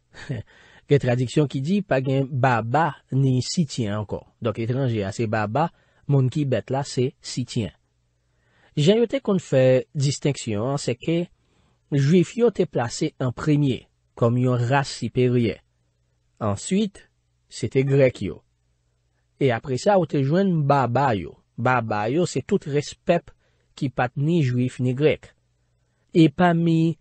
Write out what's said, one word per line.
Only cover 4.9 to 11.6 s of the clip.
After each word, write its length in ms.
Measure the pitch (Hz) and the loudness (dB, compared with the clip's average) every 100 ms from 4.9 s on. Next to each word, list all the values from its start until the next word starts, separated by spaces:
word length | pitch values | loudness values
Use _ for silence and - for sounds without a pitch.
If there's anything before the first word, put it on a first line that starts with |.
| 113 95 | -2 -4
a 60 | |
se 120 | - 113 | -4 -2
baba; 440 | 110 104 123 165 - _ _ - | -2 -2 -2 -2 -6 _ _ 0
moun 200 | 139 127 | 2 2
ki 160 | 151 | 0
bèt 260 | 143 117 - | -2 -2 -2
la 120 | 127 | -6
se 280 | 139 - 127 - | -4 -2 -2 -4
sityen. 500 | - - 120 - 98 - _ _ _ _ _ _ _ _ _ - | -12 -8 -6 -4 -6 -8 _ _ _ _ _ _ _ _ _ 0
Jan 240 | 147 220 | 4 4
yo 60 | 233 | 2
te 140 | 269 | -2
konn 160 | - 190 | 0 -2
fè 460 | - 135 131 127 - | 2 4 4 4 0
distenksyon 840 | 151 139 - 151 135 - 104 120 | -2 -2 0 -2 -4 -4 -4 -2
an, 60 | 139 | -4
sèke 500 | - 120 - 170 175 _ _ _ | -4 -6 -2 -2 -4 _ _ _